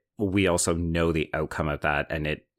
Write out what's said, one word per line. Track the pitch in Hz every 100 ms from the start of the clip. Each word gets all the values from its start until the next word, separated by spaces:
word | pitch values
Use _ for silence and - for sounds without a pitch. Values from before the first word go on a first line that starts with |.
| _ -
we | 101 101 95
also | 87 -
know | 85 85 85 82
the | 80 -
outcome | 76 76 - 78
of | 71
that, | 78 73 73
and | 78 76
it, | 76 _